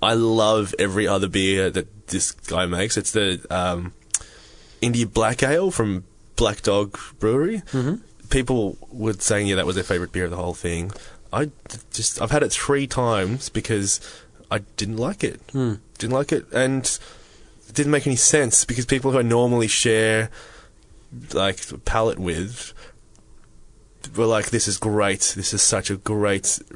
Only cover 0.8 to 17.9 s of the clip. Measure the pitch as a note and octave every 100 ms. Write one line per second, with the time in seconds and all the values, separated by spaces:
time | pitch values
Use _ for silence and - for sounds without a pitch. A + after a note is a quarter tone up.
0.8 | G2 F#2+ F#2+ G2 F#2+ G2 F#2+ F#2+ F#2 F#2
1.8 | - G2+ - F#2+ - - - F2 F2+ F2
2.8 | G#2+ - F#2+ A2 G2+ F#2 - F#2 F2+ F2
3.8 | F2 - - - - - - - - -
4.8 | A#2+ A#2 A2+ A#2 A2 B2 C3+ D#3+ F#3+ F3
5.8 | G#2+ F#2 - - - - A2+ G2+ - G2+
6.8 | G2+ - - - G#2+ B2+ E3+ A3 - C3+
7.8 | B2+ A3 - - - C3+ B2+ B2 G2+ -
8.8 | - B2 A2 G2 - G#2 G2+ F#2+ D#2 F#2+
9.8 | F2 F2+ F2 F#2 F2 F2 F2 E2+ F2 E2+
10.8 | F2 - - - - A2+ D3+ - - A#2
11.8 | - - G#2+ - A2+ D3 C#3 - - C#3
12.8 | C#3 - A#2+ G#2+ F#2 B2+ - A2 - G#2+
13.8 | G2 - - - - - - G#2+ G2 -
14.8 | G2+ A2 C3 G3+ A2+ - - C3+ A#2+ G2+
15.8 | - - A#2 C3 C#3+ D#3 - - C3 C3+
16.8 | B2+ - - - - - - - - -
17.8 | D3